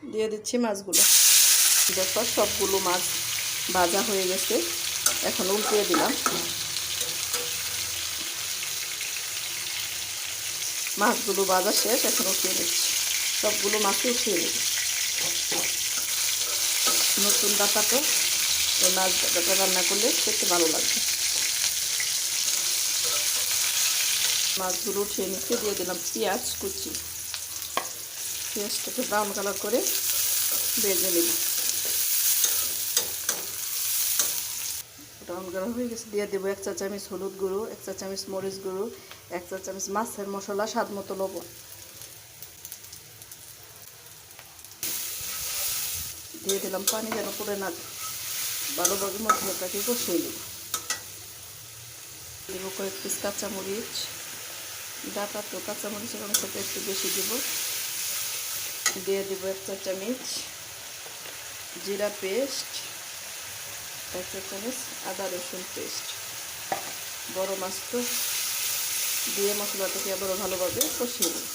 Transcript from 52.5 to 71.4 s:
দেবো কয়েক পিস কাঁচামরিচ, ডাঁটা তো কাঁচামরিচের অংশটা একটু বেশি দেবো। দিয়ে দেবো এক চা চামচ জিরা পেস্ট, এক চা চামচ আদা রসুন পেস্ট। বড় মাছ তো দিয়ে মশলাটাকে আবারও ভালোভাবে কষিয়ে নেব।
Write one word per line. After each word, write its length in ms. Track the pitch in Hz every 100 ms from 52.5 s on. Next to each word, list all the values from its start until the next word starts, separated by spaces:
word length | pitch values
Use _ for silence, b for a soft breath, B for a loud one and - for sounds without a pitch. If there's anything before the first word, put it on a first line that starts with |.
দেবো 180 | 185 190 190
কয়েক 180 | 196 190
পিস 120 | 196 -
কাঁচামরিচ, 680 | 202 202 202 196 185 202 240 - - - - - - - - - - - -
ডাঁটা 260 | 196 202 208 208
তো 60 | 185 180
কাঁচামরিচের 540 | 208 208 208 226 208 214
অংশটা 320 | 214 - -
একটু 140 | 196 - -
বেশি 200 | 196 190 -
দেবো। 200 | 190 233 302 - - - - - - - - - - - - - - 196
দিয়ে 180 | 185 196 190
দেবো 160 | 190 185
এক 80 | 190 -
চা 80 | 196
চামচ 380 | 190 185 202 254 - - - - - - - - - - - - - - - -
জিরা 240 | 180 196 208 202
পেস্ট, 500 | 190 208 277 - - - - - - - - - - - - - - - - 185
এক 80 | 180
চা 80 | 196 185
চামচ 300 | 196 220 254 - - -
আদা 140 | 190 190
রসুন 340 | 180 - 185 185
পেস্ট। 300 | - - - - - - - - - - - - - - - - 170
বড় 160 | 190 190
মাছ 140 | 185 196 -
তো 80 | 240 240 - - - - - - - - - - - -
দিয়ে 180 | 185 202 208
মশলাটাকে 480 | 202 196 190 190 196 190
আবারও 200 | 190 190
ভালোভাবে 380 | 196 185 180 214 311 -
কষিয়ে 340 | 247 - 190
নেব। 120 | -